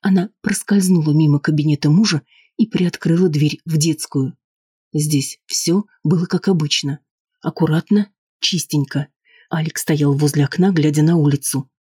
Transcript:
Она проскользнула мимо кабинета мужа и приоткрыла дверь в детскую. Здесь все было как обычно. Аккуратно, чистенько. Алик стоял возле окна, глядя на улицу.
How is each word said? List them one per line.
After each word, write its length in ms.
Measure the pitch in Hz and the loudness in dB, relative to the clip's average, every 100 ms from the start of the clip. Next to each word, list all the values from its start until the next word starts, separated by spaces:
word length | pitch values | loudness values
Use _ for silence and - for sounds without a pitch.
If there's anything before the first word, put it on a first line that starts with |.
Она 300 | 202 190 190 _ | 2 0 0 _
проскользнула 680 | - 202 - 202 185 180 156 | -4 -4 0 0 4 2 4
мимо 300 | 151 156 143 | 4 4 2
кабинета 500 | - 151 151 147 147 | 0 0 0 0 4
мужа 320 | 156 214 160 _ _ _ - | 4 4 0 _ _ _ -4
и 100 | 220 | -2
приоткрыла 640 | - 180 - 170 165 185 | 0 -2 -2 -2 2 2
дверь 320 | 147 147 - | 2 0 -2
в 120 | - 156 | -4 -2
детскую. 600 | 160 156 - 147 135 - _ _ _ _ _ | 0 -2 -4 -4 -4 -6 _ _ _ _ _
Здесь 460 | 156 151 147 135 - _ | -6 -2 -2 -2 -10 _
все 380 | - - 180 208 _ | -6 -2 -2 -2 _
было 220 | 147 175 175 | -2 0 0
как 220 | 180 - | -2 0
обычно. 520 | 180 147 - 143 143 _ _ _ _ | 0 0 -4 -4 -8 _ _ _ _
Аккуратно, 680 | 156 - 156 156 - 208 202 _ _ _ | -10 -4 0 0 0 0 0 _ _ _
чистенько. 680 | - 180 - 151 135 139 147 _ _ _ _ | -6 -4 -4 -4 -4 -6 -8 _ _ _ _
Алик 260 | 165 160 - | -6 -6 -8
стоял 360 | - 151 143 | -4 0 0
возле 300 | 139 147 151 | 2 0 0
окна, 260 | 143 - 185 | -2 0 0
глядя 320 | 175 147 151 | 2 0 2
на 140 | 151 170 | 2 4
улицу. 540 | 147 143 - 135 - _ | 2 0 -4 -8 -8 _